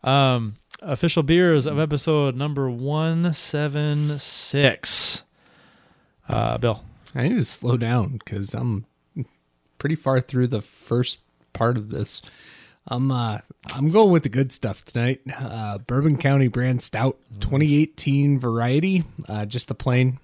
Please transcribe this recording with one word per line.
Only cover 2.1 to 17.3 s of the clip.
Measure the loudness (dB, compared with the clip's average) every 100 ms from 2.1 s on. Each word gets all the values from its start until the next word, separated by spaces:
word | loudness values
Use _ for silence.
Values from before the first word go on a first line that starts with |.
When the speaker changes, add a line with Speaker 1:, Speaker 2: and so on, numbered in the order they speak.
| 0 0 -2
Speaker 1:
number | -4 -4 -4
one | -4 -4 -2 0 0 0
seven | -2 -4 -4 -2 -2 -2 0 -2 -4
six. | -8 -10 -4 2 2 2 0 2 2 0 -8 _ _ _ _ _ _ _ _ _ -6
Uh, | -2 -2 -2
Bill. | -2 -4 -10 -20 -14 -4
Speaker 2:
I | -2
need | 0
to | -2
slow | -4 -2 -2
down | 0 0 -2 -6 -10
'cause | -8 -8
I'm | -6 -4 -4 -8 _ _ -12 -12 _ _ _ _ _
pretty | -4 -4
far | 0 0
through | 0 0 0
the | -2
first | -8 -20 -4 -2 -2 -4 _ _ _
part | -2 0 0
of | -4
this. | -6 -6 -6 -10 -20 -20 -20 -20 _ -10
I'm, | -4 -2
uh, | -2 -2 -6 -12 -20 -14
I'm | -2 2
going | 6 6
with | 6
the | 2
good | -2 -2
stuff | -2 -6 -6 -8
tonight. | -2 -2 -2 -6 -12
Uh, | -10 -8 -8 -8
Bourbon | -4 0 2 2
County | 4 4 4
Brand | 2 0 0
Stout, | -2 0 -2 -2 _